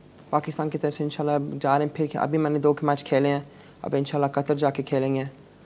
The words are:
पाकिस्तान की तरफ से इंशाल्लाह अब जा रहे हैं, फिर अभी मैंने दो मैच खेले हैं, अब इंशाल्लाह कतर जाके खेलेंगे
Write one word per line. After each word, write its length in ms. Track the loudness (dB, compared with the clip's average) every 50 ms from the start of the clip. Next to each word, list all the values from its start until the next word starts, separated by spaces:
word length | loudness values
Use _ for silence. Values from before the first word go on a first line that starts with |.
| -20 -20 -20 -20 -8 -2 -2
पाकिस्तान 360 | -2 -2 -2 -4 -4 -4 -4
की 100 | -2 -2
तरफ 160 | -2 -2 -2
से 100 | -2 -4
इंशाल्लाह 320 | -4 -2 -2 0 0 0
अब 220 | 0 -2 -4 -6 -2
जा 180 | 0 2 2
रहे 100 | 2 2
हैं, 80 | 0 -2
फिर 240 | -2 -4 -2 -2 -2
अभी 200 | -2 0 0 0
मैंने 200 | 2 2 2 2
दो 180 | 4 4 2 2 2
मैच 180 | 0 0 0 0
खेले 260 | 2 2 2 4 4
हैं, 180 | 2 0 -2 -8 -18 -20 -20 -20 -16 -12 -6
अब 100 | -2 -2
इंशाल्लाह 360 | -2 -2 0 0 0 0 0
कतर 240 | 0 0 0 0 0
जाके 280 | 2 2 0 0 -2 -4
खेलेंगे 460 | -2 0 0 0 0 0 -2 -4 -6 -10 -16 -20 -20 -20 -20 -20